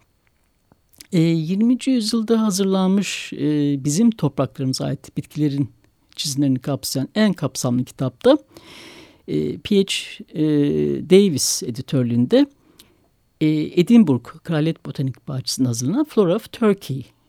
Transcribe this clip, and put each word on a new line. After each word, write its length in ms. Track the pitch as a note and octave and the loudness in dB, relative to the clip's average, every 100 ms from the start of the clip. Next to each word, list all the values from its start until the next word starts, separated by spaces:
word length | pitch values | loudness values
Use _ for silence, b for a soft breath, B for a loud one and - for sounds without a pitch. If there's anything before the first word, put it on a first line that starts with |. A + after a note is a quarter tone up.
| _ _ _ _ _ _ _ _ _ - - | _ _ _ _ _ _ _ _ _ -20 -4
E, 80 | F#3 | 0
yirminci 720 | E3 E3 D#3 F#3+ A3+ B3+ - | 2 2 -2 0 2 0 0
yüzyılda 500 | C4 G#3+ A#3 G#3+ A3+ | -2 0 -2 0 0
hazırlanmış, 920 | A3 F#3 G3 F#3+ F#3 G3 F#3 - - | 2 0 0 2 2 2 0 -6 -10
e, 420 | - D3 D3+ C#3+ C#3+ | -4 -2 0 0 0
bizim 280 | C3+ D3 A#3 | -2 2 2
topraklarımıza 760 | A3 D3+ - C3+ - C3 C3 C#3+ | 2 -2 -2 -4 -4 -4 -4 -6
ait 320 | C3+ - - | -8 -10 -12
bitkilerin 520 | - - D3 C#3 C3+ - _ _ _ - | -10 -4 -2 -2 -4 -8 _ _ _ -10
çizimlerini 440 | - C3+ C#3+ C3 | -6 -2 0 0
kapsayan 500 | - C3+ - C#3 C3 - | -4 -6 -6 -6 -4 0
en 180 | G#3+ | 0
kapsamlı 520 | F3+ C#3+ - C3 B2 A#2+ | 0 -4 -4 -2 -2 -4
kitapta, 520 | - C3 - A#3+ D4+ - B B B B B B B - | -6 -8 0 2 2 0 B B B B B B B -8
e, 300 | D3+ D3+ F3+ | -4 -4 -6
P 220 | - G3+ | 0 0
H, 440 | G3 - - - - | 2 -4 -8 -16 -12
e, 100 | - D#3 D3+ C#3+ D#3 D3 C#3 D3+ | -2 0 2 2 0 0 -2 4
Davis 540 | F#3 G3+ C#3+ - - | 6 6 2 -2 -4
editörlüğünde, 800 | F3+ A#2 - C#3 B2 A#2+ B2 B3 C#4+ _ b b b b b _ _ _ | -6 -10 -4 -2 0 2 2 4 2 _ b b b b b _ _ _
e, 60 | D#3 D#3 D3+ - | -2 0 -2 0
Edinburgh 440 | F3 A#3 F3+ B2 - D#3+ | 4 6 6 2 -2 -14
Kraliyet 420 | - D#3+ D#3 D#3+ - | -6 -2 -2 -4 -8
Botanik 420 | - C3+ B2+ - | -6 -6 -6 -10
Bahçesi'nde 400 | C3+ - - B2+ | -8 -6 -2 -2
hazırlanan 380 | A#2 B2 G#3+ D4+ | 0 -2 -2 0
Flora 300 | - F#3+ F#3+ | 0 0 0
of 160 | - | -4
Turkey, 540 | - A3 G3 - C3+ - _ | -2 0 0 -4 -10 -12 _